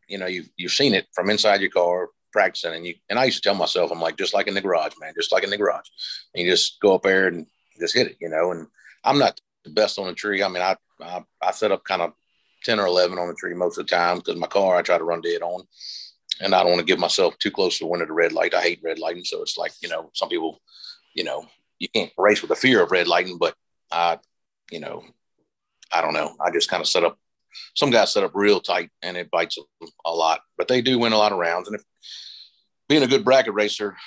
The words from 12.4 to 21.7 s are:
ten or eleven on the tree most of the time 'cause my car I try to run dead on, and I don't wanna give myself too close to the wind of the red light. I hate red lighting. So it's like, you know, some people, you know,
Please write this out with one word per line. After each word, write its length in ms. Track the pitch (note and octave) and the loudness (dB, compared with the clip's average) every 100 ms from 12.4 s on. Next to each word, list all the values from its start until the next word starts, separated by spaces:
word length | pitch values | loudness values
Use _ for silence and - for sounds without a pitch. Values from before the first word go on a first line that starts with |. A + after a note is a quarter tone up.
| _ _ | _ _
ten 160 | - G#2+ | -2 0
or 80 | F#2+ | 2
eleven 320 | F2+ F2+ F2+ | 4 2 0
on 100 | F2 | -6
the 60 | |
tree 200 | - F#2 | -6 -8
most 240 | F2 F2 F#2+ | -2 -2 -4
of 80 | - | -2
the 100 | F2+ | 0
time 240 | F2 F2 | 2 0
'cause 160 | F2 E2+ | -4 -6
my 100 | E2 | -2
car 300 | G2+ F#2+ F2+ | 0 2 2
I 60 | |
try 160 | E2+ F2 | 2 0
to 60 | |
run 180 | E2 E2+ | 0 -4
dead 180 | E2+ E2+ | -2 -4
on, 240 | F2 F2+ - _ - - - _ - - | -4 -8 -14 _ -18 -16 -18 _ -10 -4
and 140 | G2 | 2
I 80 | F#2 | 4
don't 100 | F2+ | 4
wanna 120 | F2 | 4
give 140 | E2 F2+ | 2 0
myself 400 | F#2 - F2 - | 2 2 0 0
too 120 | G2+ | -4
close 280 | - F#2 - | 0 -2 -2
to 60 | |
the 40 | E2 | -4
wind 140 | F2 | -4
of 60 | D#2+ | -2
the 60 | |
red 180 | D#2+ E2 | 0 0
light. 220 | E2 E2+ | 2 0
I 60 | F2 | 2
hate 200 | F2 F2 | 0 -2
red 140 | E2 D#2+ | -6 -6
lighting. 260 | D#2+ F2 | -6 -6
So 160 | - E2+ | -8 -8
it's 140 | E2+ - | -6 -6
like, 160 | E2 - | -8 -10
you 80 | F2 | -10
know, 220 | E2 E2 | -8 -8
some 140 | - E2 | -8 -6
people, 320 | F2 D#2+ - _ - - - _ | -4 -6 -8 _ -20 -20 -20 _
you 100 | - | -8
know, 220 | D#2+ D2 - _ _ | -6 -8 -12 _ _